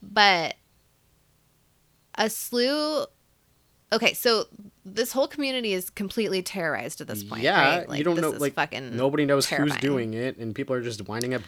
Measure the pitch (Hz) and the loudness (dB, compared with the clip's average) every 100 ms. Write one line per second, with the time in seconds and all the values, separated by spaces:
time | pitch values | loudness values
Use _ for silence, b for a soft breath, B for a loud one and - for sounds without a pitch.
0 | 196 208 202 180 156 - _ _ _ _ | -4 6 6 6 2 -6 _ _ _ _
1 | _ _ _ _ _ _ _ _ _ _ | _ _ _ _ _ _ _ _ _ _
2 | _ - 220 - - 240 247 294 302 302 | _ 0 0 0 -4 0 2 2 0 -2
3 | - _ _ _ _ _ _ _ - 220 | -4 _ _ _ _ _ _ _ -2 2
4 | 226 160 240 226 - - 202 _ 190 208 | 2 2 2 2 0 -8 -20 _ -12 -4
5 | 247 254 285 - 277 262 226 185 185 - | -2 0 -2 0 -4 -2 -2 -2 -4 -8
6 | 196 - 208 185 180 196 165 123 117 - | -6 -2 -2 -2 -4 -4 -2 -2 -6 -10
7 | - 104 101 113 123 190 139 170 170 - | -10 -8 -8 -2 2 4 4 4 -2 -2
8 | 151 165 160 - 143 - 147 110 131 117 | 0 2 0 2 0 0 -2 -4 -8 0
9 | 135 147 147 139 135 156 147 - 139 135 | 0 2 4 4 2 0 0 0 0 0
10 | 113 110 127 87 113 107 135 127 120 110 | 0 -2 -4 -6 -8 -6 -4 -2 -4 -8
11 | 98 107 123 127 | -6 -4 -2 -2